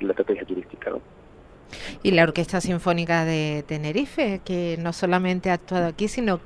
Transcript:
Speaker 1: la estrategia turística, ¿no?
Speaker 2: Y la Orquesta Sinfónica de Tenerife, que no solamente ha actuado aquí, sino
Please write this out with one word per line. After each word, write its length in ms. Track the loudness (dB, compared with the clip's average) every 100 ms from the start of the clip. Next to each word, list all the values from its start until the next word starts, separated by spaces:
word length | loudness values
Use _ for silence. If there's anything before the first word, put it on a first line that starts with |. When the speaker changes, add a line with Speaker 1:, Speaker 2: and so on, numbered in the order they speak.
Speaker 1:
la 80 | 0
estrategia 340 | 0 0 -2
turística, 460 | -2 -6 -8 -10 -8
¿no? 100 | -8 -10 -20 -20 -20 -20 -20 -18 -14 -12 -2
Speaker 2:
Y 80 | 4
la 120 | 6
Orquesta 360 | 6 4 -2 -2
Sinfónica 640 | 0 0 2 0 2 2
de 400 | 2 0 0 -2 -4
Tenerife, 760 | -4 -2 -2 -2 0 0 -2
que 320 | -4 -2 -2 -2
no 120 | -4
solamente 580 | -2 2 2 2 0 0
ha 40 |
actuado 320 | 0 0 0 0
aquí, 220 | 0 -2
sino 320 | 0 0 0